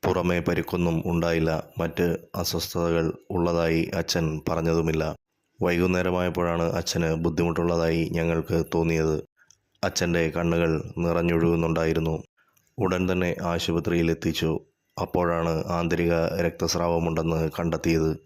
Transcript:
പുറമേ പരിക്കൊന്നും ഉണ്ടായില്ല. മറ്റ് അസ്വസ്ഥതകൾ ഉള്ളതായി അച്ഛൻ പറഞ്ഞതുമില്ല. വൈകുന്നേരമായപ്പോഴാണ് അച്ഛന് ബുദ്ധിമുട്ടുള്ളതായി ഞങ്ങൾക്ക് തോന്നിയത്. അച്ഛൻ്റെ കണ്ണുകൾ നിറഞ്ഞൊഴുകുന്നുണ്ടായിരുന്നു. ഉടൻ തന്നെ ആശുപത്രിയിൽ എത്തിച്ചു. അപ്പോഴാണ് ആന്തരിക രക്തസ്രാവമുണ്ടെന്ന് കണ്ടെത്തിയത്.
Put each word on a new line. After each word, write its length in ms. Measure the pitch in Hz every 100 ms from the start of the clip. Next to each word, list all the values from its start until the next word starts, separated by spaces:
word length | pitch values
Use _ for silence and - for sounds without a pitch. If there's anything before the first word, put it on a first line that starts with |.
പുറമേ 340 | 90 90 87 87
പരിക്കൊന്നും 580 | 85 85 82 90 85 82 -
ഉണ്ടായില്ല. 460 | 85 85 82 80 78 - -
മറ്റ് 280 | 82 78 87 82 - -
അസ്വസ്ഥതകൾ 680 | 87 87 - 90 85 82 80 - _
ഉള്ളതായി 520 | 92 85 85 82 82 82 90
അച്ഛൻ 300 | 82 90 80 78
പറഞ്ഞതുമില്ല. 640 | - 82 82 82 82 80 78 - _ _ _ _
വൈകുന്നേരമായപ്പോഴാണ് 1040 | 90 87 90 90 90 90 90 87 87 85 85
അച്ഛന് 360 | 85 85 85 82 80
ബുദ്ധിമുട്ടുള്ളതായി 840 | 85 80 85 85 85 85 82 82 80
ഞങ്ങൾക്ക് 440 | 85 82 82 80 82 80
തോന്നിയത്. 460 | 85 82 82 80 78 - _ _ _ _ _
അച്ഛൻ്റെ 400 | 95 - 87 85 82
കണ്ണുകൾ 420 | 87 85 85 85 78 - -
നിറഞ്ഞൊഴുകുന്നുണ്ടായിരുന്നു. 1160 | 85 85 85 82 85 85 82 80 82 80 80 78 - _ _ _ _ -
ഉടൻ 260 | 95 90 92
തന്നെ 260 | 90 90 -
ആശുപത്രിയിൽ 640 | 90 85 85 85 80 87 82
എത്തിച്ചു. 400 | 80 85 76 80 80 - _ _ -
അപ്പോഴാണ് 560 | 90 90 87 85 85 80 -
ആന്തരിക 440 | 87 85 82 85 82 82 95
രക്തസ്രാവമുണ്ടെന്ന് 1040 | 85 - 85 82 85 85 82 80 80 80 80
കണ്ടെത്തിയത്. 600 | - 85 80 82 82 78 76